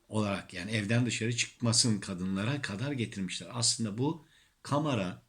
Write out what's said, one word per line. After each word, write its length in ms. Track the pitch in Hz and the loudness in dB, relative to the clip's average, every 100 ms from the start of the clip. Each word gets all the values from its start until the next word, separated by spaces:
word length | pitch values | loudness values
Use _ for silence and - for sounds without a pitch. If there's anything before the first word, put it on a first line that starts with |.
| _ | _
olarak, 460 | 107 104 92 - | 0 0 -2 -4
yani 160 | 90 98 | -8 -2
evden 360 | 110 101 120 120 | -2 2 2 2
dışarı 300 | - 113 120 | 0 0 0
çıkmasın 640 | - - 117 113 123 101 | -2 0 2 4 4 2
kadınlara 600 | 98 90 95 95 110 143 | -2 -4 -2 0 0 -2
kadar 300 | - 98 139 | -4 -4 -4
getirmişler. 560 | 135 104 101 90 - 87 | -2 -2 -2 -4 -6 -8
Aslında 460 | 120 117 - 110 107 | 0 0 2 -2 0
bu 280 | 139 165 - _ _ _ | -2 -2 -10 _ _ _
kamara 600 | - 143 151 117 92 - | -2 0 2 0 0 -4